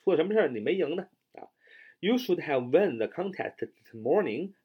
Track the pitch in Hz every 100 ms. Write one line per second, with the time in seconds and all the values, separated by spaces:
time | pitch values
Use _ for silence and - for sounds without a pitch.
0 | 196 156 185 214 156 113 117 190 143 180
1 | - _ _ - - _ _ - - _
2 | 190 247 247 170 151 135 123 156 202 117
3 | 107 - 196 - - - 113 _ _ 113
4 | 113 196 151 117 196 -